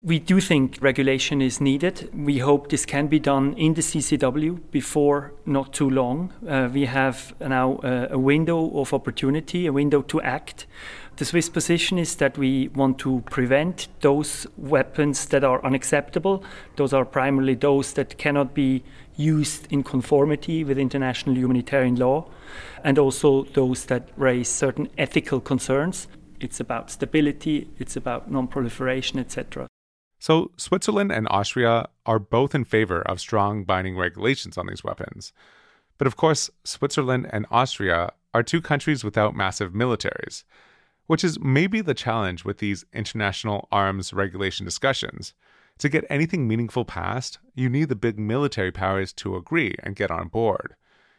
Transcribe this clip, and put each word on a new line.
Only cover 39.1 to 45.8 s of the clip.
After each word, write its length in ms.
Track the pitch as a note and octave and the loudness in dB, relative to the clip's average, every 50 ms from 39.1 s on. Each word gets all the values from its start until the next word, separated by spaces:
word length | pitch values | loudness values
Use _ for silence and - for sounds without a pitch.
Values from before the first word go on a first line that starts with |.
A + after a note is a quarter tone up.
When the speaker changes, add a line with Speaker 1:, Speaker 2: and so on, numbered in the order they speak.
| G2+ - G#2 G#2+ - | 2 2 2 2 2
Speaker 2:
massive 380 | - G2+ F#2+ F#2 - G#2 F#2 F2 | 0 -2 -2 -2 -2 -6 -4 0
militaries, 720 | G#2 A#2+ B2+ A#2 G#2 - - - - - - - - - _ _ - _ _ _ _ _ _ _ _ _ | 0 0 0 0 0 -2 -4 -6 -6 -10 -10 -12 -16 -18 _ _ -20 _ _ _ _ _ _ _ _ _
which 180 | _ D#3+ D#3 - | _ 0 2 2
is 160 | F3+ D#3 - | 0 -2 0
maybe 420 | - C#3 C3 C#3 E3+ G3 G3 A3 | 0 2 4 4 4 2 0 -2
the 120 | G#3+ E3+ C3+ | 0 -2 -2
challenge 500 | - - B2 A2+ A2+ G#2+ F#2 F2+ F2 - | -2 -2 -2 -2 0 0 -2 -4 -4 -6
with 140 | G2+ G2+ - | -8 -6 -4
these 260 | - G#2 G2+ F2+ - _ _ | -4 -4 -4 -6 -8 _ _
international 760 | A2+ A2 - - A2+ G#2+ G2+ F#2+ - - A2 G#2 G2+ - _ | -8 -8 -6 -4 -2 -2 -2 -2 -2 -4 -4 -4 -4 -4 _
arms 400 | - G2+ G2 G2 G2 G2 F#2 - | 0 2 2 2 0 -2 -6 -6
regulation 540 | - F#2+ G2 G2 F2+ F#2+ G2 F#2+ F2+ - G2 | -2 -2 -2 -2 -2 -2 -4 -4 -4 -4 -8
discussions. 720 | F2+ F2 - - C3+ C3+ - - - - - - - _ _ _ _ _ _ _ _ _ | -8 -8 -2 0 0 0 0 -4 -8 -8 -10 -14 -16 _ _ _ _ _ _ _ _ _
To 100 | _ | _